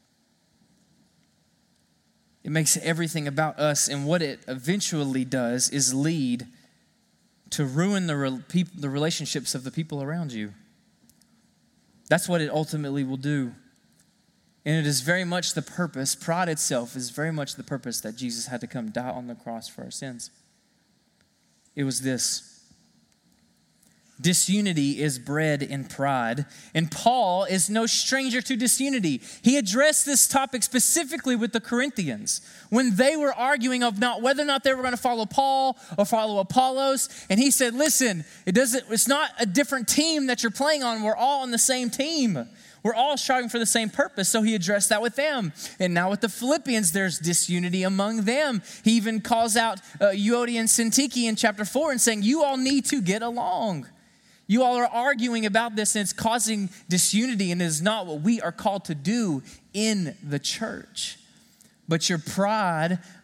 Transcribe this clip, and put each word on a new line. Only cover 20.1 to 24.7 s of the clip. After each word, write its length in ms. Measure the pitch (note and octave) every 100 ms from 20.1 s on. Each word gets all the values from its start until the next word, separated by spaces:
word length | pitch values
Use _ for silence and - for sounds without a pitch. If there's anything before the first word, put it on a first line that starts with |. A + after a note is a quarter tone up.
| A#2+ - _ _ _ _ _ _ _ _ _ _ _ _ _ _
It 100 | -
was 180 | C3+ A#2+
this. 460 | C3 B2 - - - - _ _ _ _ _ _ _ _ _ _ _ _ _ _ _ -
Disunity 800 | D#3 F3 - G3+ G3+